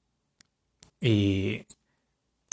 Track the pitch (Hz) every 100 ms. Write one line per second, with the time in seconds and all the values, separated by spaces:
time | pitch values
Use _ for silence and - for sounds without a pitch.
0 | _ _ _ _ _ _ _ - - -
1 | 123 107 101 98 95 - - - _ _
2 | _ _ _ _ -